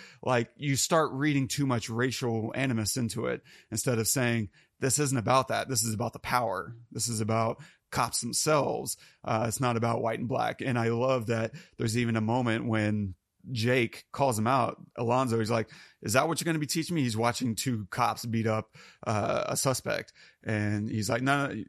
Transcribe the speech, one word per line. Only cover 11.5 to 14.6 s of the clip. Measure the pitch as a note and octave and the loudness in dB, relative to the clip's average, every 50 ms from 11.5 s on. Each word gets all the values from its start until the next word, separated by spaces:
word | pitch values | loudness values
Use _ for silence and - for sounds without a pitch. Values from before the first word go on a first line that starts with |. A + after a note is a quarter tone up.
| - E3 - - _ - | -6 -10 -20 -14 _ -4
there's | B2 A2+ G#2+ B2 | -2 0 2 2
even | A#2+ A#2 A2+ | 2 2 2
a | A2+ | 2
moment | A2 A2 A#2+ B2+ B2 A#2 A2 A#2 A#2+ A#2+ | 2 2 2 2 2 2 0 0 0 0
when | A2 A2 G#2+ G#2 G#2 G#2+ G#2 F#2+ F#2 - _ _ _ _ - - | 0 2 2 2 0 0 -2 -4 -6 -10 _ _ _ _ -12 -8
Jake | C3 A2 A2 B2 B2+ C3+ A#2 - - - - _ | -4 -2 0 2 2 2 2 0 -2 -10 -18 _
calls | - - C#3 C3+ A2+ G#2+ | -2 0 2 2 2 2
him | G#2+ | 2
out, | A#2 C3 B2+ | 2 4 2